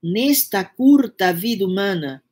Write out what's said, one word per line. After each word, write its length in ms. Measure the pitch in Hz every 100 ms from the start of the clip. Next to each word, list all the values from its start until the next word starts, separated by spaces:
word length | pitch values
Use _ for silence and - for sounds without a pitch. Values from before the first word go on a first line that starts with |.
nesta 600 | 170 196 262 285 - 196
curta 680 | 190 _ 262 285 233 - 185
vida 320 | 170 214 220 190
humana 580 | 185 196 185 143 135 _